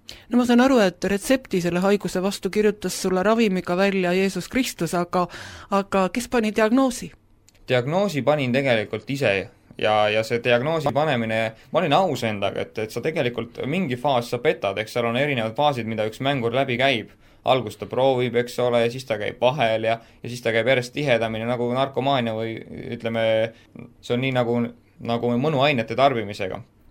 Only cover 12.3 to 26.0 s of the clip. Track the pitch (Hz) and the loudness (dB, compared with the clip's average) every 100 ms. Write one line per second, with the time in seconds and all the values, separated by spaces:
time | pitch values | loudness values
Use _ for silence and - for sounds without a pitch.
12.3 | 104 98 - 98 - 107 120 160 160 123 | -2 -4 -4 -6 -6 -6 -4 -4 -2 -2
13.3 | 117 - - 120 175 165 123 147 127 120 | -4 -8 -8 -4 -2 -2 -2 0 0 0
14.3 | - 156 - 101 98 110 123 117 120 147 | -2 0 0 -2 -4 -4 -2 0 0 0
15.3 | 131 110 110 147 127 110 113 110 - 135 | -2 -2 0 0 0 -4 -4 -4 -4 -2
16.3 | 143 117 127 131 120 135 117 95 - - | 0 0 0 -2 0 0 0 -4 -16 -20
17.3 | _ 113 131 107 - 95 117 135 127 123 | _ 0 0 0 -8 -6 0 2 2 0
18.3 | 113 120 - 123 120 117 127 - 107 101 | 0 -2 0 0 2 0 -2 -6 -6 -6
19.3 | 92 120 147 113 110 110 117 - - 117 | 0 0 2 2 2 0 -2 -6 -16 -12
20.3 | 120 117 113 113 127 120 - 147 117 113 | -6 -2 0 2 0 0 -4 0 2 0
21.3 | 110 117 123 120 123 135 131 135 139 117 | -2 -4 -2 -2 0 -2 -2 0 0 0
22.3 | 110 113 110 - - 95 120 117 113 113 | -2 -6 -8 -12 -12 -10 -6 -4 0 2
23.3 | 110 110 - - - - - - 120 135 | 2 0 -6 -20 -20 -20 -12 -4 -2 0
24.3 | 127 117 120 117 - _ - 117 117 120 | 0 0 0 -2 -6 _ -12 -4 -2 0
25.3 | 120 147 143 143 135 110 113 | 0 0 2 2 2 -2 2